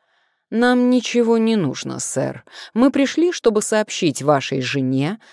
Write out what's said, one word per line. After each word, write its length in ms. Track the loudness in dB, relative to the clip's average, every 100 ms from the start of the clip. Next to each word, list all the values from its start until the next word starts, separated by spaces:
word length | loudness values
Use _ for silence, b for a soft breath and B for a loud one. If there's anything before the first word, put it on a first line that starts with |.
| _ _ _ _ _
«Нам 380 | 0 2 4 4
ничего 480 | 2 2 0 2 2
не 200 | 2 2
нужно, 420 | 0 -4 -10 -10
сэр. 460 | -6 -4 -6 -8 -18 B B
Мы 180 | 2 2
пришли, 420 | 4 0 0 0
чтобы 280 | 0 0 0
сообщить 640 | 0 -2 -2 -2 -2 0
вашей 400 | 0 0 0 -4
жене, 580 | -4 -2 0 0 -2 -6 B